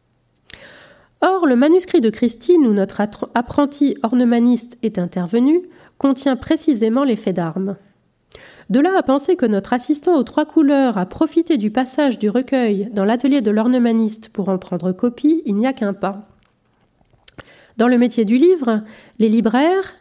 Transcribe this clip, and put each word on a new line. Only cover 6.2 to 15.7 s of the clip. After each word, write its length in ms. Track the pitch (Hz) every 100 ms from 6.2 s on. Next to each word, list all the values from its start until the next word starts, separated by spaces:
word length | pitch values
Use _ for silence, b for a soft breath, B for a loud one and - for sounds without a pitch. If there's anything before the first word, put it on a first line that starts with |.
| 277 262
précisément 680 | - 320 - 233 220 240
les 120 | 277 214
faits 200 | 202 180
d'armes. 400 | 165 170 190 190 _ _ _ _ _ B B B B
De 100 | 214
là 120 | 330 381
à 60 |
penser 320 | - 269 277 359
que 100 | 233
notre 280 | 202 -
assistant 420 | 247 - 294 - 330
aux 80 |
trois 220 | - - 202
couleurs 520 | 320 285 277 262 208
a 80 | 185
profité 520 | - 320 339 330 294
du 120 | 208
passage 480 | 214 262 - 285 208
du 120 | 208
recueil 600 | 226 262 262 233 196 202
dans 100 | 208
l'atelier 380 | 196 240 269 277
de 100 | 214
l'ornemaniste 800 | 208 220 254 240 226 214 220 -
pour 200 | - 190
en 80 | 185
prendre 360 | - 175 180
copie, 500 | 185 247 240 294 320 302
il 100 | 202
n'y 120 |
a 60 | 254